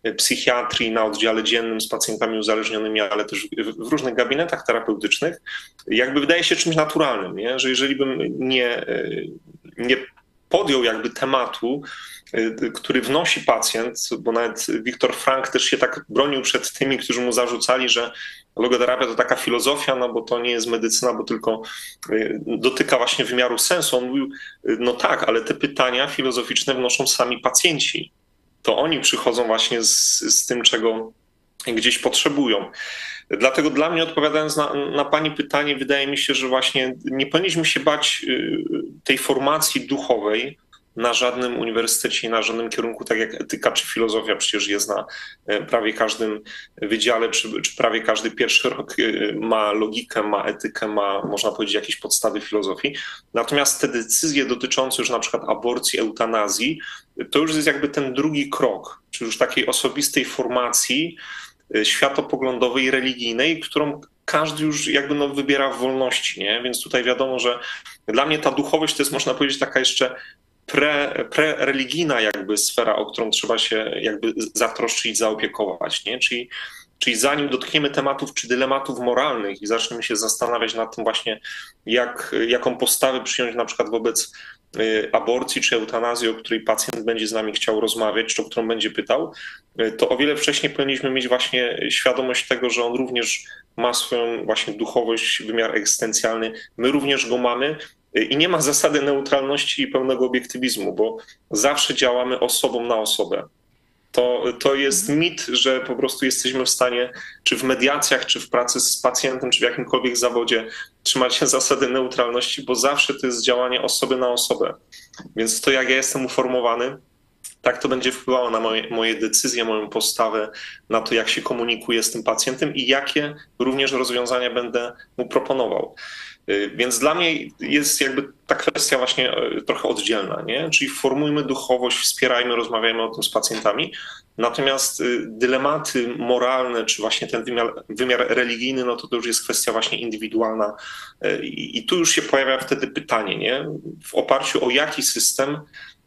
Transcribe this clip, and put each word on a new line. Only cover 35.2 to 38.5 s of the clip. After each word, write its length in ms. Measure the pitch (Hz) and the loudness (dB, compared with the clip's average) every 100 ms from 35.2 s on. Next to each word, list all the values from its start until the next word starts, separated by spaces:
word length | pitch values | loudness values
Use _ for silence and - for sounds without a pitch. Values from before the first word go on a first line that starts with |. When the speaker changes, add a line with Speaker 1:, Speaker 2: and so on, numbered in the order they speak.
| 156 | 0
Speaker 1:
pytanie, 460 | 151 143 143 147 135 | -4 0 0 0 -2
wydaje 300 | 135 139 139 | 0 2 2
mi 120 | 143 | 0
się, 160 | - | 0
że 140 | 131 131 | 0 2
właśnie 460 | 127 127 135 127 127 | 2 2 0 0 -2
nie 220 | 143 131 135 | -4 -2 2
powinniśmy 380 | 165 185 165 | 2 2 0
się 160 | 151 - | 0 2
bać, 440 | 151 151 - - - | 2 2 0 0 -2
y, 360 | - - | -2 0